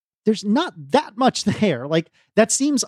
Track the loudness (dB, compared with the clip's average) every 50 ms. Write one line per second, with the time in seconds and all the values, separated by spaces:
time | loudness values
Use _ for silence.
0 | _ _ _ _ -2 -2 -2 0 0 0 0 0 0 -2 -6 -12 -14 -2 0 0
1 | 0 0 -4 0 0 0 2 0 -2 -2 -2 0 0 0 0 0 -2 0 0 0
2 | 0 _ _ _ _ _ 2 2 2 2 2 -2 0 0 0 -2 -2